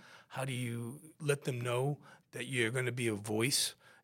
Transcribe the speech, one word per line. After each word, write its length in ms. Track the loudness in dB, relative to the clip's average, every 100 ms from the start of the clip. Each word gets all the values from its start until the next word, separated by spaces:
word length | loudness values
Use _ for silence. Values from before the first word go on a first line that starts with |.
| -4 -20 -12
How 160 | -6
do 80 | -4
you 480 | -2 -2 -4 -6 -10 -16 -8
let 240 | 0 0
them 160 | 0 -2
know 380 | 0 2 2 0 -8 -20 _
that 140 | -10 -4
you're 240 | 2 2
gonna 220 | 4 0
be 140 | 0 0
a 60 |
voice, 600 | 0 0 2 2 2 0 -4 -20 -20